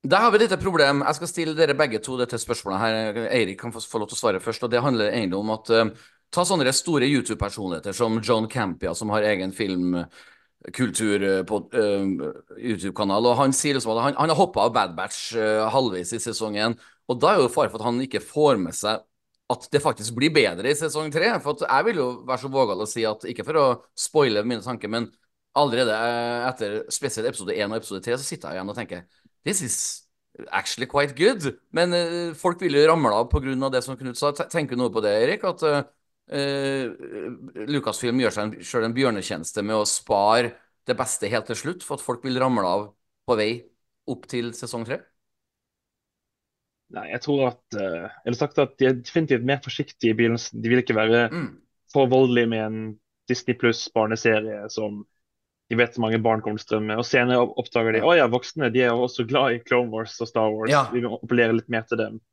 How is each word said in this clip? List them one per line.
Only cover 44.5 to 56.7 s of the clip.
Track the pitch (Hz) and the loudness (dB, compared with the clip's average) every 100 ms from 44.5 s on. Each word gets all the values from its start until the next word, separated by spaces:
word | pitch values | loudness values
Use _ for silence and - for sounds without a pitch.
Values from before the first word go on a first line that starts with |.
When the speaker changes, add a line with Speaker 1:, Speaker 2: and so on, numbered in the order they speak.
Speaker 1:
sesong | 113 120 120 | -8 -10 -10
tre? | 113 135 _ _ _ _ _ _ _ _ _ _ _ _ _ _ _ _ _ _ _ | -8 -8 _ _ _ _ _ _ _ _ _ _ _ _ _ _ _ _ _ _ _
Speaker 2:
Nei, | 107 76 | -14 -10
jeg | 117 | -8
tror | - 143 131 | -2 2 0
at, | 120 _ 107 | -2 _ -6
eh, | 95 82 92 - - | -4 -6 -10 -10 -6
eller | 117 | -2
sagt | 147 - | 0 2
at | 139 _ | 0 _
de | 131 | 2
er | 127 | 2
definitivt | 120 170 160 123 | -2 -2 2 0
mer | 123 139 | 2 -2
forsiktige | - - 147 - 117 | -4 -8 -8 -2 0
i | 110 | 4
begynnelsen. | 117 117 - 113 | 2 2 -4 -6
De | 113 | 2
vil | 123 | 2
ikke | 123 | 2
være | 110 110 117 117 | 2 4 4 4
Speaker 1:
Mm. | 170 127 - _ _ _ | -2 -8 -10 _ _ _
Speaker 2:
for | 147 135 | 2 4
voldelige | 131 131 120 117 | 6 6 4 2
med | 113 | 0
en | 110 110 110 107 _ _ _ | -2 -6 -10 -12 _ _ _
Disney | 123 - 117 | -4 -2 2
Plus | 120 113 - | 2 2 -2
barneserie | - 107 110 - 110 107 104 104 | 0 0 2 2 2 0 -8 -8
som | - 107 104 101 _ _ _ _ _ _ | -6 -6 -6 -14 _ _ _ _ _ _
de | |
vet | 117 117 | 0 0
så | - | 0
mange | 113 113 | 0 2
barn | 110 110 | 2 2
kommer | 107 107 | 0 -8
til | - | -2